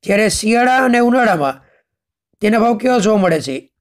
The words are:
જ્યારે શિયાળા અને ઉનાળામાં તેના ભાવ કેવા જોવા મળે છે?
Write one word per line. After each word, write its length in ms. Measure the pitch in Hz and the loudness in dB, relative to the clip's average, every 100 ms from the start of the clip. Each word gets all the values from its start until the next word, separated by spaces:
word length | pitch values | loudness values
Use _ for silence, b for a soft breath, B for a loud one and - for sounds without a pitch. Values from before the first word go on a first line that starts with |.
જ્યારે 260 | - 202 214 | -2 0 0
શિયાળા 560 | - 214 233 247 254 | -2 -2 0 2 0
અને 140 | 262 240 | 2 2
ઉનાળામાં 640 | 240 247 233 175 139 - b b b _ _ _ _ _ | 2 2 0 0 -2 -6 b b b _ _ _ _ _
તેના 180 | 208 226 | -2 0
ભાવ 180 | 233 233 | 0 0
કેવા 220 | 247 247 | 0 0
જોવા 180 | 196 214 | 2 2
મળે 240 | 185 165 | 2 0
છે? 320 | 135 131 - _ | -4 -10 -12 _